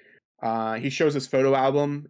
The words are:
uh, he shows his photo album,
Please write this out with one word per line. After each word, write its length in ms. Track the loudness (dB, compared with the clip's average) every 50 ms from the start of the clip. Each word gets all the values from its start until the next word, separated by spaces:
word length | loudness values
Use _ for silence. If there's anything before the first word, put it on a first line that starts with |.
| -20 _ _ _ _ _ _ _ -4
uh, 320 | -4 -2 -2 -2 -4 -4
he 140 | -4 -4 -4
shows 220 | -2 0 2 2 2
his 120 | 0 -4 -2
photo 280 | 0 2 2 4 4
album, 520 | 4 2 2 2 2 0 0 -2 -6 -8 -8